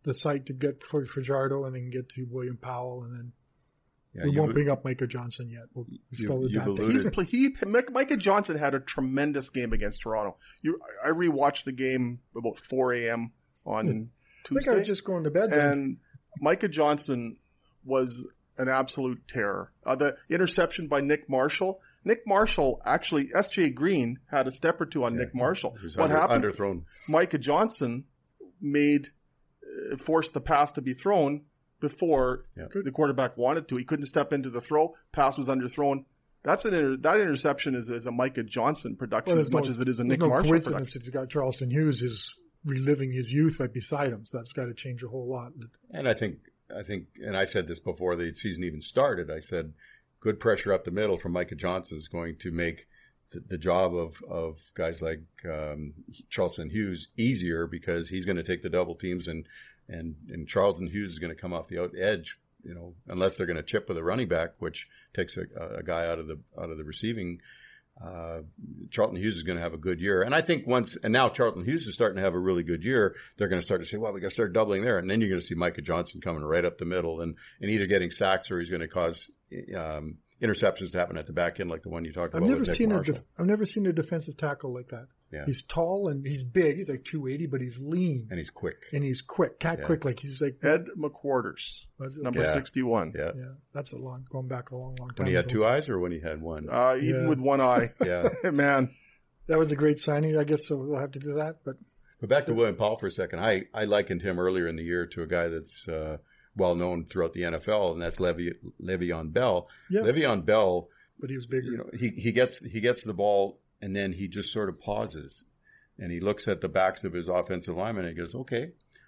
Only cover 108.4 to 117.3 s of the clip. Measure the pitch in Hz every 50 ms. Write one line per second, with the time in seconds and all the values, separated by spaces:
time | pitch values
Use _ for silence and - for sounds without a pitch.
108.4 | 85 85 - - - - - - - 92 95 87 90 85 85 80 80 78 78 120
109.4 | 127 117 92 87 - - - - _ - 180 214 220 113 135 160 151 131 110 98
110.4 | 80 104 107 110 104 92 90 87 85 - _ _ _ _ _ - 143 127 135 131
111.4 | 120 117 135 127 127 127 120 - - - - - 123 113 - - 92 117 98 120
112.4 | 127 123 - - - - 87 113 104 120 120 - - 107 98 90 101 104 101 98
113.4 | 98 98 - _ _ _ _ _ 101 98 95 101 98 95 87 87 101 90 87 101
114.4 | 101 - - 110 104 95 82 - - 110 104 110 110 104 - 78 71 69 - -
115.4 | _ _ _ _ _ _ _ _ _ _ _ - 92 87 87 85 92 101 104 -
116.4 | - 110 95 87 - 87 78 95 95 92 95 - - 92 82 90 82 92